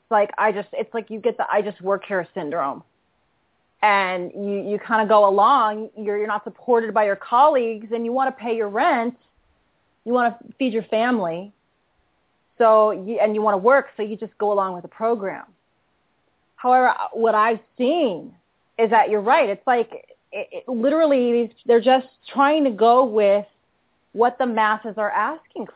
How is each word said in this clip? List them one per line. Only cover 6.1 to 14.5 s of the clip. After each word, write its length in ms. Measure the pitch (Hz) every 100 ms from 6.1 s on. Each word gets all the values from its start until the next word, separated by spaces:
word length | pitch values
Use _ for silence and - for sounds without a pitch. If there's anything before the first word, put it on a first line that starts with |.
| 208
you're 120 | 214
not 160 | 208
supported 500 | 220 - - 233 226
by 100 | 208
your 120 | 214 196
colleagues, 720 | - 240 294 285 233 220 220
and 120 | 233
you 80 | 233
wanna 180 | 254 262
pay 240 | 262 220 226
your 120 | 208
rent, 480 | 202 339 254 233 247 _ _ _ _ _ _ _ _
you 80 | -
wanna 260 | 247 240 240 - -
feed 160 | 262
your 120 | 220
family, 680 | - 220 240 240 175 165 202 _ _ _ _ _ _ _ _ _ _ -
so 360 | 226 220 214
you, 260 | 185 185 233
and 140 | 214
you 80 | 214
wanna 160 | 214 196
work, 300 | 202 269 - -
so 80 |
you 120 | 214 208
just 220 | 220 -
go 140 | 208